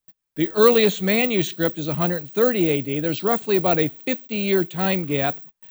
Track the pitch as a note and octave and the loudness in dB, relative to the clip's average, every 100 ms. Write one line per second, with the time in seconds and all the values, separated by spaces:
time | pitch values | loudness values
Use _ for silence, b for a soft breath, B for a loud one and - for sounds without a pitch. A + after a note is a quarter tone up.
0 | _ _ _ - A#2 - A3+ A#3 G#3+ - | _ _ _ -4 -2 4 6 6 4 2
1 | F#3+ A3 B3 G#3+ D#3 - E3 D#3+ D3+ D3 | 0 0 0 0 -2 -2 -4 -4 -6 -2
2 | F3 F3 D3 - A#3+ A3+ E3 D3 C3 C#3+ | -2 -4 -6 0 0 2 0 0 -2 -4
3 | E3 D#3 G3 A#3 - G3 F3+ E3 D#3 - | -4 -4 -2 -2 0 0 2 0 0 -4
4 | - B3+ - G#3+ G3 G3 F3+ E3 F#3+ F#3+ | -6 -6 -6 -6 0 0 -2 -4 -4 -2
5 | D#3+ C#3+ C#3 - _ _ B | -2 -2 -2 -6 _ _ B